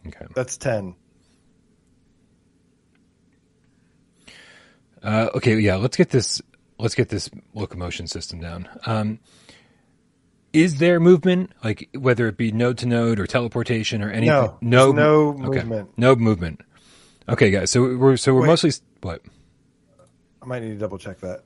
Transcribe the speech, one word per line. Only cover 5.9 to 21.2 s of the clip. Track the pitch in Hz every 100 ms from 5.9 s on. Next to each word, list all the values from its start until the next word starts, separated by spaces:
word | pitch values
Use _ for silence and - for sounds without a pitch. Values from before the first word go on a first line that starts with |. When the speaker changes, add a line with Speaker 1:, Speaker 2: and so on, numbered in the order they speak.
| -
Speaker 1:
get | 175
this, | - - - - _ _ -
let's | 113
get | - -
this | 101 - - _
locomotion | 107 95 87 87 - 82
system | - - 85
down. | 85 87 87 - 117
Um, | 110 107 113 _ _ _ - _ _ _ _ _ _ _ _ _
is | 156 175 139
there | 175 175
movement, | 170 180 185 180 185 _
like, | 117 104 - 135
whether | 131 120 113
it | 98
be | 113
node | 110 123 120
to | 123
node | 117 117 107
or | 92
teleportation | 127 117 120 113 113 104 110
or | 104
anything? | 110 156
Speaker 2:
No, | 143 113 -
Speaker 1:
No | 117 123 135
Speaker 2:
there's |
no | 147 151 151 151
Speaker 1:
mo-, | 139 131
okay. | 135
Speaker 2:
movement. | 113 110 98 -
Speaker 1:
No | 127 123
movement. | 113 92 85 - - _ _ _ _ _ -
Okay, | 117 104
guys, | 98 85
so | 123 127 127
we're, | 135 127
so | 135
we're | 131
Speaker 2:
Wait. | 151
Speaker 1:
mostly | 165 160
s-, | - _ _
what? | 92 82 - _ _ _ _ _ _ _ _ _ _ _
Speaker 2:
I | 127
might | 123
need | 113
to | 104
double | 107 98
check | 104 92